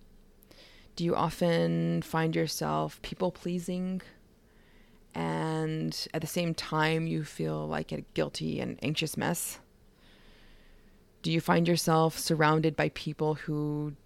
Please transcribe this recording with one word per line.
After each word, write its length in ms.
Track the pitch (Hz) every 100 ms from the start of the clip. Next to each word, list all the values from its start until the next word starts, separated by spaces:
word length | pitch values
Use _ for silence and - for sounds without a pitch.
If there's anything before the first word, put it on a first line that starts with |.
| - - - - - - - - - -
Do 80 |
you 100 | 170
often 880 | - 165 - 175 170 170 170 170 170
find 320 | - 160 160
yourself 680 | 165 160 - 151 151 156 -
people-pleasing, 1000 | - - 180 - 180 180 175 180 185 185 - - - _ _ _ - - - - -
and 920 | - 165 160 160 160 156 156 160 - -
at 80 | 160
the 60 | 156
same 260 | 180 170
time 540 | 160 - 156 156 160 165
you 160 | 160
feel 420 | 151 - 160 156 151
like 240 | 156 160
a 80 | 151 -
guilty 440 | - 147 - 156 156
and 180 | 123 -
anxious 340 | 135 151 156 -
mess? 440 | 131 175 - - - _ - _ - - - - - - - - - - _ _
Do 80 | 165
you 100 | 165
find 280 | 165 175 170
yourself 500 | 170 - 160 160 -
surrounded 560 | - 160 151 160 156
by 140 | 151 151
people 460 | - - 147 156
who 580 | 156 - 151 151 147 151 143